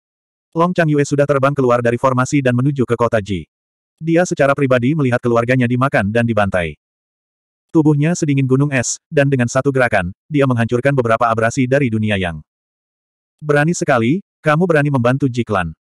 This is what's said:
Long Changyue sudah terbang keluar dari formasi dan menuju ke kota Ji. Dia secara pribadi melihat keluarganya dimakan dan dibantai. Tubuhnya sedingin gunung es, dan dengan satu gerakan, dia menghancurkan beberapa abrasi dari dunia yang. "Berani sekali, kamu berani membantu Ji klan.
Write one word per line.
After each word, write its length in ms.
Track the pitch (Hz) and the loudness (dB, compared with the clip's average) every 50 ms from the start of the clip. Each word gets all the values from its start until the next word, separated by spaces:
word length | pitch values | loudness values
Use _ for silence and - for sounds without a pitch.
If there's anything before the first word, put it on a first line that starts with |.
| _ _ _ _ _ _ _ _ _ _ - | _ _ _ _ _ _ _ _ _ _ -2
Long 180 | 165 170 180 | 0 0 0
Changyue 320 | 180 - 170 151 147 143 143 | 2 0 0 2 2 0 0
sudah 220 | - 147 143 143 | 0 0 0 0
terbang 320 | 143 143 135 123 139 143 | 2 2 2 2 2 2
keluar 240 | 139 131 123 120 120 | 0 2 2 2 2
dari 160 | 117 117 120 | 2 0 0
formasi 480 | 120 - 131 131 127 127 - 151 143 131 | 0 0 0 0 0 -2 0 -2 0 0
dan 80 | 127 120 | 0 0
menuju 320 | 120 127 147 143 135 117 | 0 0 0 0 -2 -2
ke 80 | 107 120 | -2 0
kota 240 | 113 120 113 117 110 | 0 0 0 0 -2
Ji. 300 | 98 98 98 85 76 - _ _ _ _ _ _ _ _ _ | -2 -4 -6 -8 -8 -12 _ _ _ _ _ _ _ _ _
Dia 260 | _ 156 165 165 165 180 | _ -4 0 0 0 0
secara 300 | - 175 - 143 139 139 | 0 0 0 0 0 2
pribadi 400 | 147 143 127 127 123 117 127 165 | 0 0 0 0 0 2 0 0
melihat 240 | 160 139 123 120 | 0 0 0 -2
keluarganya 480 | 123 - 120 120 117 117 117 127 131 123 | -2 0 0 0 2 2 2 0 0 0
dimakan 480 | 120 123 123 131 139 - 131 104 101 107 | 0 0 0 0 0 0 -2 -2 0 0
dan 100 | 120 117 | 0 0
dibantai. 540 | 117 113 107 104 98 95 92 85 80 73 - _ _ _ _ _ _ _ _ _ _ _ _ _ _ _ _ _ _ - | 0 0 0 0 0 -2 -2 -4 -6 -8 -14 _ _ _ _ _ _ _ _ _ _ _ _ _ _ _ _ _ _ 0
Tubuhnya 400 | 165 147 156 151 143 147 160 175 | 2 2 4 2 2 0 0 0
sedingin 320 | - 170 143 143 135 135 | -2 -2 0 0 0 0
gunung 240 | 127 131 135 143 147 | 2 2 0 0 0
es, 320 | 139 127 117 - - - _ _ | -2 -4 -4 -4 -8 -10 _ _
dan 160 | 165 147 139 | -2 0 0
dengan 220 | 143 143 123 123 117 | 2 0 0 -2 -2
satu 240 | - 135 131 143 131 | -2 -2 0 0 0
gerakan, 400 | 131 123 117 110 101 87 87 101 - _ - | 0 0 0 0 -2 -2 -4 -8 -14 _ -4
dia 160 | 151 143 139 | 0 0 2
menghancurkan 480 | 131 123 117 117 113 123 120 - 139 143 | 2 2 0 0 0 0 0 0 0 0
beberapa 340 | 135 120 113 113 113 123 | 0 2 2 2 2 2
abrasi 380 | 117 113 113 110 117 - 139 127 | 0 2 0 0 0 0 -2 0
dari 240 | 123 131 143 143 120 | 0 0 0 0 0
dunia 240 | 110 110 107 107 104 | -2 -2 -2 -2 -2
yang. 320 | 98 92 85 80 76 - _ _ _ _ _ _ _ _ _ _ _ _ _ _ _ _ _ _ _ | -2 -2 -4 -6 -10 -16 _ _ _ _ _ _ _ _ _ _ _ _ _ _ _ _ _ _ _
"Berani 320 | 156 147 147 147 147 165 175 | -4 0 0 2 2 0 -2
sekali, 480 | - 170 151 139 117 113 120 156 202 - _ _ _ - | -2 0 0 2 2 2 0 0 -2 -4 _ _ _ -2
kamu 240 | 151 151 156 185 180 | 0 2 2 2 2
berani 240 | 165 147 143 147 143 | 2 2 2 0 0
membantu 320 | 127 117 120 131 135 147 | 0 0 0 0 0 -2
Ji 160 | 131 120 123 | -2 -2 -4
klan. 320 | 113 - 104 92 87 80 80 - _ | -4 -2 -2 -2 -4 -6 -10 -14 _